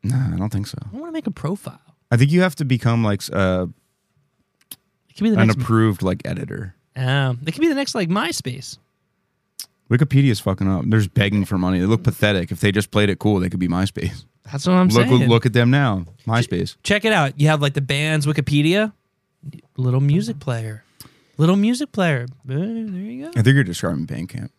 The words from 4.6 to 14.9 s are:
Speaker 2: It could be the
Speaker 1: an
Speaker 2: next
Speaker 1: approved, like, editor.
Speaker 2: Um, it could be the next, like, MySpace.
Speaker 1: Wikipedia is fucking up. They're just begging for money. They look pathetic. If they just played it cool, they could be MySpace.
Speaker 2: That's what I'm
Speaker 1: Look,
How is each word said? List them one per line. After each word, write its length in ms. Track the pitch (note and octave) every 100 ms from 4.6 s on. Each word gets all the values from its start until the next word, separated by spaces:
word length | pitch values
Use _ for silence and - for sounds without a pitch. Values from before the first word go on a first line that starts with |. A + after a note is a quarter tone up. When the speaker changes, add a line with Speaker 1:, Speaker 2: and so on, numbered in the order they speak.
| _ - _ _ _
Speaker 2:
It 80 | -
could 80 |
be 60 | G#3+
the 80 | G#3
Speaker 1:
an 80 | A2
Speaker 2:
next 120 | A2
Speaker 1:
approved, 420 | A#2+ A2+ A2+ G2
like, 200 | F#2 F#2
editor. 500 | - E2+ - - F#2+ - _ -
Speaker 2:
Um, 440 | B2+ C#3 C3+ A#2+ D3+
it 60 |
could 80 | E3
be 80 | E4
the 60 |
next, 200 | C#4 C4+
like, 140 | A3+ F3
MySpace. 680 | F#3+ D#4+ - - B2 - - _ _ _ _ _ _ _ _ - _ _
Speaker 1:
Wikipedia 400 | A#2+ C#3+ C3+ C#3
is 100 | G#2+
fucking 280 | - F#2+ G2
up. 160 | F#2+ B1+
They're 120 | A2
just 140 | G2+
begging 300 | - G2+ G#2
for 120 | F#2+ F#2+
money. 220 | F2+ F#2
They 80 | F#2
look 160 | A2+
pathetic. 500 | - F2 G#2 G2 F2
If 80 | F2
they 120 | G#2
just 180 | G2+ -
played 180 | A2 G#2
it 100 | F2+
cool, 220 | G#2 G2+
they 80 | F2+
could 120 | F#2
be 80 | F2+
MySpace. 560 | F2 G2 - G2 - - _ -
Speaker 2:
That's 160 | C#3 F3
what 80 |
I'm 140 | F3+
Speaker 1:
Look, 180 | F#3